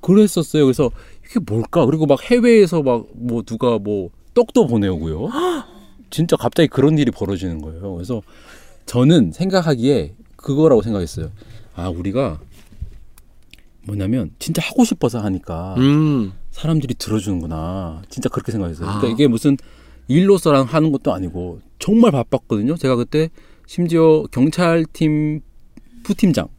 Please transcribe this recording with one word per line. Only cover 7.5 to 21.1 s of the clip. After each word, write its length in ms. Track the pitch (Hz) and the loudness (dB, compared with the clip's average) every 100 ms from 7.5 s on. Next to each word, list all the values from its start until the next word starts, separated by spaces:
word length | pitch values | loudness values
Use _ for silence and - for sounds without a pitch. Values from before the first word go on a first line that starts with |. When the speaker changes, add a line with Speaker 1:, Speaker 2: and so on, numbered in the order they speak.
| 82 | -8
Speaker 1:
거예요. 320 | 76 82 98 90 | -10 -12 -12 -10
그래서 260 | 92 120 - - - - - - - | -8 -10 -10 -20 -20 -20 -20 -20 -6
저는 460 | 120 127 170 98 | 2 4 4 2
생각하기에 800 | 78 185 190 165 135 120 135 76 - - - | -2 -2 0 0 0 0 0 -2 -12 -20 -18
그거라고 460 | - 139 156 127 | -6 2 4 4
생각했어요. 480 | 104 104 85 - 78 - - - - - | 2 -4 -4 -8 -10 -12 -20 -20 -18 -10
아, 140 | 87 | -8
우리가 500 | 85 90 104 135 78 - - - - - - - - - - - - - _ | -6 -6 -4 -4 -6 -14 -20 -20 -16 -16 -16 -20 -20 -20 -20 -20 -20 -20 _
뭐냐면 480 | - 101 95 123 82 - | -10 -6 -2 -2 -4 -10
진짜 220 | - 165 | -6 -4
하고 200 | - - | -4 0
싶어서 360 | 233 202 127 117 | 0 2 -2 -2
하니까 560 | 104 92 - 82 90 95 | -4 -4 -6 -10 -6 0
Speaker 2:
음. 540 | 135 147 156 139 101 92 - | 2 2 2 0 -4 -8 -14
Speaker 1:
사람들이 440 | - 151 160 131 127 | -8 -2 -2 -2 -8
들어주는구나. 1040 | - 107 98 92 80 80 80 95 90 80 92 | -4 -4 -2 -4 -4 -6 -6 -8 -8 -12 -14
진짜 200 | - - | -6 -4
그렇게 220 | - - | -4 -6
생각했어요. 360 | 107 90 76 82 | -6 -6 -8 -8
Speaker 2:
아. 100 | 104 | -4
Speaker 1:
그러니까 140 | 117 | -4
이게 140 | 113 143 | 2 2
무슨 300 | 113 151 139 - - - - - | 2 0 0 -4 -20 -20 -20 0
일로서랑 580 | 135 190 196 170 139 127 | 2 4 4 4 2 2
하는 260 | 156 156 | 2 2
것도 220 | 139 - | 0 -2